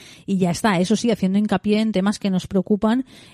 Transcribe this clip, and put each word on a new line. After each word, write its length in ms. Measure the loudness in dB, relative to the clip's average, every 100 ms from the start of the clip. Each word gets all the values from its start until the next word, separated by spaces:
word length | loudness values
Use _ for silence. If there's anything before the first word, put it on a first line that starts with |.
| -20 -18 -4
y 120 | -2
ya 140 | 0
está. 280 | 0 0 0
Eso 160 | 2 0
sí, 160 | 0
haciendo 260 | 0 0 0
hincapié 440 | 0 -2 0 0
en 100 | 0
temas 280 | 0 0 -2
que 100 | -2
nos 180 | -2 0
preocupan 580 | -2 0 0 2 0 -2 -12 -20